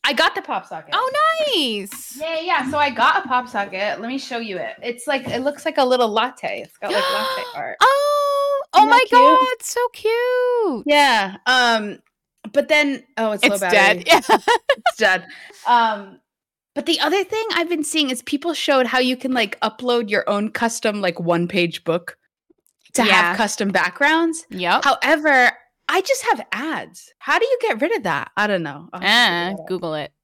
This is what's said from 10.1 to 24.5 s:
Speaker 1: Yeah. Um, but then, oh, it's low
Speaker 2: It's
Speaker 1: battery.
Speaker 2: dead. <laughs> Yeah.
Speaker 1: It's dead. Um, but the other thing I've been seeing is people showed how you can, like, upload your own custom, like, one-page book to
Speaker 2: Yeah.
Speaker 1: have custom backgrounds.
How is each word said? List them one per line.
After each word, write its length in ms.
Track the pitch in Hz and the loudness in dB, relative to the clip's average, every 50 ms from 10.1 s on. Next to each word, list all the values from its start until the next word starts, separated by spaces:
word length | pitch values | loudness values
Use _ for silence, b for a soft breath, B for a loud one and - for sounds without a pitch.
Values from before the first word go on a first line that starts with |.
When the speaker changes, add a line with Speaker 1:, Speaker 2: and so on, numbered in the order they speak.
| 453 466 494 494 494 494 494 494 494 480 453 370 269 214 - | 0 0 0 0 0 0 0 0 0 0 0 -2 -2 -4 0
Speaker 1:
Yeah. 500 | 294 294 294 285 269 240 220 196 190 190 - _ | 2 4 4 6 4 4 2 0 -2 -6 -8 _
Um, 520 | 247 254 254 247 240 233 220 214 208 190 - _ _ _ _ _ _ _ _ _ 220 _ | 2 2 4 4 4 2 0 -2 -6 -10 -14 _ _ _ _ _ _ _ _ _ -2 _
but 140 | 285 - | -2 0
then, 360 | - 311 302 294 285 277 233 - _ _ | 2 2 2 2 0 -2 -6 -10 _ _
oh, 140 | - 226 220 | -4 -4 -2
it's 120 | 214 202 - | -2 0 0
low 100 | 208 202 | 0 0
Speaker 2:
It's 60 | 196 | 0
Speaker 1:
battery. 420 | 190 180 202 208 196 196 - 175 175 | -2 0 2 4 4 4 2 0 2
Speaker 2:
dead. 200 | - 330 - - | 4 4 4 4
<laughs> 60 | - | 2
Yeah. 80 | - - - - 466 466 _ - 554 | 0 2 2 2 0 0 _ -2 -2
Speaker 1:
It's 200 | - - 698 - | 0 0 -4 -2
dead. 280 | - 220 196 185 180 180 - B B B B B B - | 2 2 2 2 0 -4 -10 B B B B B B 0
Um, 540 | 208 240 240 233 226 214 202 202 196 185 - _ _ _ _ _ _ _ _ _ _ _ | 2 2 4 4 2 -2 -6 -10 -18 -20 -20 _ _ _ _ _ _ _ _ _ _ _
but 100 | 285 - | -8 -2
the 140 | - 330 - | -2 0 0
other 240 | 262 302 320 403 381 | 0 0 0 0 -2
thing 200 | 359 - 440 453 453 - | -2 -4 -6 -4 -2 -2
I've 160 | 320 339 339 | -2 -2 -2
been 140 | 349 320 294 | -2 -4 -4
seeing 240 | - - 320 302 262 | -4 -2 -2 -2 -2
is 100 | 254 240 | -2 -6
people 320 | - - - 277 - 349 311 | -6 -6 -6 -4 -4 -4 -6
showed 320 | - - - 285 262 254 | -4 0 2 2 2 2
how 140 | 226 247 254 | 2 2 0
you 160 | 254 247 254 | 2 0 0
can, 140 | 254 - 262 262 | -2 -2 -2 0
like, 240 | 247 220 208 - - | 0 -2 -2 -4 -4
upload 480 | - 214 214 - 247 247 240 240 233 202 | -4 -4 -4 -4 -2 0 0 0 0 0
your 180 | 208 208 - - | -2 -2 0 0
own 220 | 208 202 208 214 | -2 -2 -2 -4
custom, 500 | - - 233 233 226 - - 226 208 208 | -4 -2 -2 -2 -2 -2 -4 -2 -2 0
like, 180 | 196 180 175 - | -2 -2 -2 -2
one-page 640 | 175 175 170 170 175 175 - 180 175 170 165 - _ | -2 0 0 0 0 0 0 0 0 0 -2 -6 _
book 320 | - 165 180 175 - - _ _ _ _ _ _ _ _ _ _ _ _ _ _ _ _ | -2 -2 -2 -4 -8 -18 _ _ _ _ _ _ _ _ _ _ _ _ _ _ _ _
to 100 | - 233 | 0 2
Speaker 2:
Yeah. 80 | 214 190 | 4 4
Speaker 1:
have 240 | 185 175 175 180 | 4 4 2 2
custom 320 | 196 226 202 - - 208 196 | 0 -2 -2 -2 -2 -4 0
backgrounds. 720 | 185 190 165 180 180 - 285 294 311 330 339 330 320 - - _ | 2 0 0 0 0 0 2 2 4 4 2 0 -2 -6 -12 _